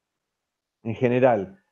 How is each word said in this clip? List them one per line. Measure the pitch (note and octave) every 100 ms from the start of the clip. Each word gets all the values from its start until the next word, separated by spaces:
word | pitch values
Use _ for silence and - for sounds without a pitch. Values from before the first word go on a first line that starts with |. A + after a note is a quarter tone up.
| _ _ _ _ _ _ _ _
en | A#2 G#2+
general, | B2 B2 B2+ A2 F#2 - _